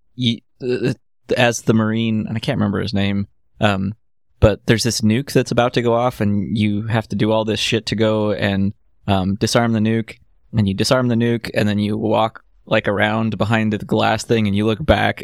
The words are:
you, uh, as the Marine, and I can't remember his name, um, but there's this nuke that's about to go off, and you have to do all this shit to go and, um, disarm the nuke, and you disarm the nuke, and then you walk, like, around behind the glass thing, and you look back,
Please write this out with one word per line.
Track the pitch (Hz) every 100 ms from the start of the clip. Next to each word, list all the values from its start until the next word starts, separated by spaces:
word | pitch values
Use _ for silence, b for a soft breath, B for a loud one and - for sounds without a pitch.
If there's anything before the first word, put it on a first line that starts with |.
| _ 123
you, | 120 117 _ -
uh, | 127 113 123 - _ _ - -
as | 123 117
the | -
Marine, | 110 110 113 113 110 -
and | 110
I |
can't | - 104
remember | 104 98
his | 101
name, | 98 98 101 98 _ _ -
um, | 107 98 95 110 _ _ _ -
but | 110 98 -
there's | 110
this | 117 -
nuke | 107 113 143
that's | 139 123
about | 123 120
to | 123
go | 117
off, | 117 123 -
and | 101 101 73 104
you | 107 104 110
have | 113 -
to | 104
do | 107
all | 110 110
this | 104
shit | - 110 -
to | 107
go | 110 110 104
and, | 101 104 98 98 - _ _ -
um, | 95 92 98
disarm | 113 123 117
the | 113
nuke, | 107 113 110 - _ _ _
and | 113 98
you |
disarm | 98 110 131 123
the | 117
nuke, | 117 117 -
and | - 104
then | 104
you | 104 107
walk, | 107 107 113 - _ _ -
like, | 110 110
around | 98 107 113 113 98
behind | 107 113 110
the | 104 -
glass | 110 107 110
thing, | - 117 104
and | 101
you | 110
look | 110 151
back, | 104 107 -